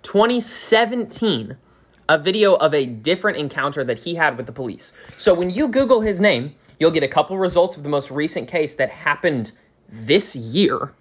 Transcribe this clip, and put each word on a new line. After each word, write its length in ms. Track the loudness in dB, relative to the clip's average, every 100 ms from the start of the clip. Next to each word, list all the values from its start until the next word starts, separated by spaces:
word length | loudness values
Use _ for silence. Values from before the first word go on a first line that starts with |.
Twenty 380 | -2 2 2 0
seventeen, 1160 | -4 -10 0 2 2 -2 -8 -4 -2 -2 -6 -16 _ _ _ _ 0
a 100 | 2
video 360 | 2 2 4
of 180 | 4 4
a 120 | 2
different 520 | -2 -4 -2 0 0 -2
encounter 460 | -6 -4 -4 -4
that 160 | -4 -6
he 160 | -6
had 220 | 0 0 -2
with 80 |
the 60 | -12
police. 400 | -10 -10 -10 -18 -20 -20 0
So 160 | 2
when 160 | 4 2
you 180 | -2 0
Google 340 | 0 2 2
his 200 | 2 2
name, 340 | 2 2 -4 -12 _ _
you'll 120 | 2
get 120 | 2
a 40 | 0
couple 300 | 0 0 -2
results 380 | 2 2 2
of 80 | -2
the 60 | -4
most 200 | -4 -4
recent 380 | -4 -4 -6 -4
case 260 | -2 -2
that 140 | -2 -4
happened 600 | -2 -4 0 0 -2 -6 _ _ _ _
this 460 | -14 2 2 2
year. 580 | -8 -4 0 2 0 -8 _